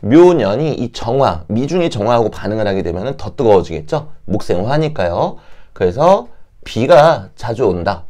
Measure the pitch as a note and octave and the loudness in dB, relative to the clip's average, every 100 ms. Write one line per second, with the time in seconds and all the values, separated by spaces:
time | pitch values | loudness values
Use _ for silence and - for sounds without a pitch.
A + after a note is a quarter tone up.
0 | G2+ C#3+ F3+ E3+ G2+ G#2+ D#3 B2+ A#2+ - | 4 6 8 6 0 0 -2 -4 -6 -6
1 | A2 C3 B2+ E2+ D#2+ A2 C#3 F3 E3+ A2+ | -4 0 0 0 -4 -4 -2 -2 -2 -2
2 | G#2 A#2+ G#2+ - G2 G#2+ G#2 G2 F2+ E2+ | 0 2 0 -4 -6 -4 -2 -2 -4 -6
3 | A2+ C#3+ G2+ - A#2+ G2+ E2 D#2+ D#2 D3+ | -8 -8 -10 -2 4 4 4 -8 -6 -6
4 | D#3 - - G2+ - F2+ G#2 D3 D#3 D3+ | -6 -12 -6 -6 -2 -2 0 -2 -2 -4
5 | F2+ F2 E3 - - - - - F#2 F#2+ | -4 -2 -4 -6 -18 -20 -20 -4 -4 0
6 | E3 G3 A#3+ - - _ - - A2+ E3+ | 2 2 0 -18 -20 _ -10 -4 4 6
7 | D#3 D3+ G2 - - A2+ A#2+ F2 E2+ F#2+ | 6 2 -4 -12 -8 -2 0 0 -4 -6
8 | - | -10